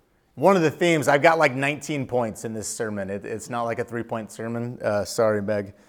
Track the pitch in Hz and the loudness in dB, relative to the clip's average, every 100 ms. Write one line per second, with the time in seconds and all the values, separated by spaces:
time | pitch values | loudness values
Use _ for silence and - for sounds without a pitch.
0 | _ _ _ - 165 196 156 147 175 160 | _ _ _ 2 4 6 4 2 2 2
1 | 131 143 165 165 151 127 139 147 - 147 | 4 6 6 6 4 2 -2 -2 -4 -6
2 | 120 123 113 - 113 110 98 - 110 104 | -2 -2 -2 -4 -8 -8 -8 -6 -4 -4
3 | 95 101 107 110 - 120 117 117 117 117 | -6 -6 -8 -10 -6 -4 -4 -4 -6 -6
4 | 113 117 104 - 113 117 120 127 113 104 | -6 -8 -8 -10 -6 -6 -6 -6 -2 0
5 | 95 - 110 107 101 104 98 - | 0 2 2 2 0 -2 -4 -10